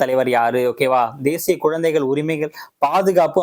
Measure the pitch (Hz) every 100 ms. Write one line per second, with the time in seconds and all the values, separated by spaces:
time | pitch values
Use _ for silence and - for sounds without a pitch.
0 | 131 131 127 120 117 127 123 117 131 127
1 | 113 135 135 160 - 165 151 165 165 156
2 | 135 143 156 151 151 - - - 143 185
3 | 190 180 156 185